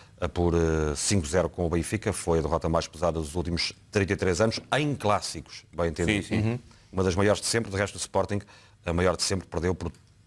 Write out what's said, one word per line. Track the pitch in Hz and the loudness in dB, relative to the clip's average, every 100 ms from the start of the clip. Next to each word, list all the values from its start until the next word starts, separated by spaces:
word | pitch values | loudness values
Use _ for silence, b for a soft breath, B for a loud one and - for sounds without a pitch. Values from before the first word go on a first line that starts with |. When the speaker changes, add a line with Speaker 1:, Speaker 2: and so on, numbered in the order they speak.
| B - | B -6
Speaker 1:
eh, | 87 | -4
por, | - 87 | 0 2
eh, | 85 82 80 76 73 | 4 2 2 0 -2
cinco | - 101 73 | 0 0 2
zero | 90 82 | 0 0
com | - 87 | -2 -2
o | |
Benfica, | 85 78 107 107 | 0 -2 -4 -4
foi | 92 - 82 | -2 0 2
a | |
derrota | 73 80 82 | 2 0 0
mais | 82 - | 0 -2
pesada | 78 85 80 | -2 -2 -2
dos | 76 | -4
últimos | 87 85 85 - - - | -4 -4 -4 -4 -8 -4
trinta | 104 95 | -2 0
e | 95 | 0
três | 95 85 | 0 2
anos, | 113 - - 127 | 2 0 -2 -2
em | 151 | 0
clássicos, | 139 104 98 - 82 - - - 80 | 0 0 0 -2 -10 -12 -18 -10 -2
bem | 85 | -2
entendido. | 80 85 104 - | 0 2 2 0
Speaker 2:
Sim, | 110 | 0
sim. | 107 | 0
Speaker 3:
Uhum. | 120 - B B | -2 -8 B B
Speaker 1:
Uma | 90 | 0
das | 92 92 | 2 4
maiores | 101 98 | 4 2
de | - | 0
sempre, | 113 110 | -2 -2
de | 98 | -2
resto | 101 - | -2 -4
o | |
Sporting, | - 98 92 101 - B B B - | -2 0 0 -2 -4 B B B -2
a | |
maior | 85 90 82 | 2 2 2
de | |
sempre, | - 95 - | 0 -4 -4
perdeu | 87 87 | -2 -2
por | 87 82 - - - | -2 -6 -10 -18 -20